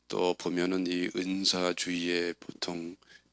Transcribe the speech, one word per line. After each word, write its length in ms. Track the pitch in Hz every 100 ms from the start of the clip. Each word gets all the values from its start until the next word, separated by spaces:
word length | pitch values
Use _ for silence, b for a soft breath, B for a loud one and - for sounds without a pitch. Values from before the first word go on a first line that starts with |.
| -
또 260 | - 90
보면은 520 | 85 87 90 90 92 90
이 240 | 87 90 -
은사주의에 1160 | 92 95 90 92 90 87 90 87 87 87 87
보통 640 | 82 - - - 85 85 92 b b _